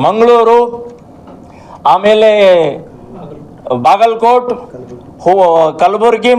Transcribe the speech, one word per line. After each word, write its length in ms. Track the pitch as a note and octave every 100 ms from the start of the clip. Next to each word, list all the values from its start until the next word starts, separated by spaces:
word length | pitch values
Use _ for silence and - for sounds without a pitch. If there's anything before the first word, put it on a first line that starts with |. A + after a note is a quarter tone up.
ಮಂಗಳೂರು, 560 | C#3+ G#3+ A#3 A#3 A3+ A#3 A#3+ - - - - - - - - - - - C#3
ಆಮೇಲೆ 380 | F3 G3+ G#3+ A3 G#3 G3 F3 D3+ C#3 - - - - - - - - - B2 B2
ಬಾಗಲಕೋಟ್, 680 | G3+ A3+ A3 A3+ B3 B3 A3+ - B2+ B2 B2 - -
ಹು-, 120 | F3 G3 F3+ E3 D#3 D3+
ಕಲಬುರಗಿ 500 | F3+ G#3 A3+ A3+ A#3+